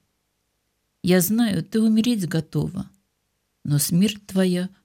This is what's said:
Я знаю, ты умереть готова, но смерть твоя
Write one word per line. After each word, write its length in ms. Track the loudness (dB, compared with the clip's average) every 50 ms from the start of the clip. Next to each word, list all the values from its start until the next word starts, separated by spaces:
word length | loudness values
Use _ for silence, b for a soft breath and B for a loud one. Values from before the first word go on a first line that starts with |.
| _ _ _ _ _ _ _ _ _ _ _ _ _ _ _ _ _ _ _ _
Я 180 | 0 2 2 2
знаю, 440 | 2 2 0 0 0 0 -2 -4 -4
ты 160 | -2 -2 0
умереть 480 | 2 2 2 2 2 0 0 -2 -2 -2
готова, 640 | -4 -4 -4 -4 -4 -4 -4 -4 -6 -10 -12 -12 _ _ _ _ _ _ _ _ _ _ _ _ _ _ -4
но 140 | -2 0 0
смерть 480 | 0 0 0 0 0 0 -2 -6 _
твоя 420 | -4 0 0 0 2 0 -2 -4 -6 b b